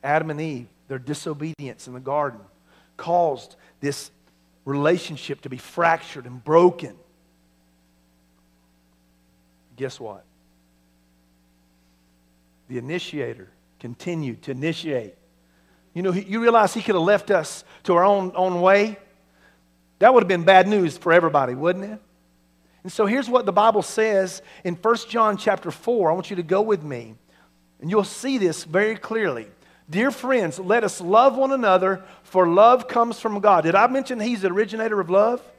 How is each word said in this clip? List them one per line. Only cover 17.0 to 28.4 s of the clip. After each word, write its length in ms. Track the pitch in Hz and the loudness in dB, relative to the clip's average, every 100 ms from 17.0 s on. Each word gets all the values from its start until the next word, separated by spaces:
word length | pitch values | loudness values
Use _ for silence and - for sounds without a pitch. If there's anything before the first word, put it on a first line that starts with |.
left 280 | 170 202 202 | 2 2 2
us 320 | 190 151 - - - - | -2 -2 -12 -18 -12 2
to 100 | 175 | 4
our 80 | |
own, 300 | 190 202 185 170 | 4 2 -2 -2
own 260 | 185 175 | -2 2
way? 380 | 180 202 214 202 _ _ _ _ _ _ _ _ _ _ | 4 4 2 -4 _ _ _ _ _ _ _ _ _ _
That 140 | 214 | 6
would 80 | 254 | 6
have 60 | 185 | 4
been 160 | 180 | 2
bad 240 | 170 190 185 | 6 6 6
news 300 | 208 170 - | 2 0 -2
for 160 | 180 | 2
everybody, 420 | 170 170 147 127 127 | 4 4 2 0 -2
wouldn't 300 | 160 185 202 | -2 -4 -8
it? 160 | 214 _ _ _ _ _ _ _ _ | -16 _ _ _ _ _ _ _ _
And 80 | 185 | -14
so 160 | - 202 | -2 0
here's 220 | 254 247 | 0 0
what 180 | 247 202 | 0 2
the 60 | |
Bible 280 | 190 220 208 | 4 4 2
says 600 | - - 220 202 185 - - - | -2 -2 0 2 0 -6 -20 -10
in 120 | 180 170 | -8 -4
First 340 | - 233 - | 0 0 -2
John 280 | 226 220 202 | 0 0 0
chapter 340 | 214 190 175 | -2 -2 -6
four. 400 | - - 240 170 | -8 -4 0 2
I 20 | |
want 160 | 175 185 | 0 -4
you 60 | 196 | -8
to 80 | |
go 180 | 160 185 | -2 -2
with 220 | 220 202 | 0 -2
me, 320 | 151 123 113 110 _ _ _ _ _ _ | -4 -12 -14 -20 _ _ _ _ _ _
and 80 | 160 | -2
you'll 140 | 214 | -2
see 340 | 196 - 254 | -2 -8 -6
this 280 | 262 | 0